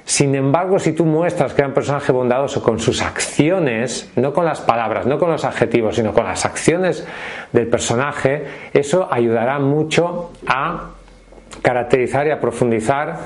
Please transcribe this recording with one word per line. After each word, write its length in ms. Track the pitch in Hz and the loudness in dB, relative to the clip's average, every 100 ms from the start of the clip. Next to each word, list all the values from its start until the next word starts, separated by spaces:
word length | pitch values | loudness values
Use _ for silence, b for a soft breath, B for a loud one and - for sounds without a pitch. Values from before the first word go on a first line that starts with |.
Sin 320 | - - 143 135 | -6 0 2 2
embargo, 420 | 135 160 185 190 | 2 2 2 2
si 140 | 165 | 2
tú 120 | 160 | 0
muestras 480 | 160 156 170 - 131 | 2 2 0 0 0
que 100 | - | 2
era 60 | 139 | 0
un 60 | |
personaje 380 | 135 120 143 - | 0 0 -2 0
bondadoso 500 | 127 123 123 139 - | 2 2 2 0 0
con 160 | 117 113 | 0 2
sus 240 | 123 113 | 0 0
acciones, 1080 | 87 - - - 147 190 147 110 127 - - | -4 -4 -4 0 2 2 0 0 -4 -6 -4
no 180 | - 135 | -2 0
con 120 | 160 | 2
las 160 | 170 143 | 0 0
palabras, 440 | - 117 110 104 | 0 0 0 0
no 140 | 104 143 | 0 0
con 120 | 175 | 0
los 140 | 147 | 0
adjetivos, 520 | 131 - 117 120 107 101 | -2 0 0 2 0 0
sino 160 | 107 | 2
con 120 | 104 | 2
las 220 | 98 92 - | 0 -2 -4
acciones 580 | - - 170 185 - B B B B B | 0 0 2 0 -2 B B B B B
del 140 | 117 117 | 0 2
personaje, 800 | 104 - 120 143 - 131 147 B B B | -2 0 0 0 0 -2 -2 B B B
eso 360 | 143 139 180 185 | 0 2 0 2
ayudará 480 | 127 117 113 120 143 | 0 2 2 2 0
mucho 720 | 139 151 156 160 175 175 170 - - | 0 0 0 0 0 -4 -10 -10 -2
a 440 | 131 156 170 - - - - - - - - | 0 0 -6 -12 -18 -20 -20 -20 -20 -20 -2
caracterizar 680 | 139 123 117 131 120 135 151 | 0 0 2 2 2 0 0
y 20 | |
a 100 | 139 | 0
profundizar 760 | 120 - 123 113 113 139 156 165 | -2 0 0 2 0 -2 -4 -8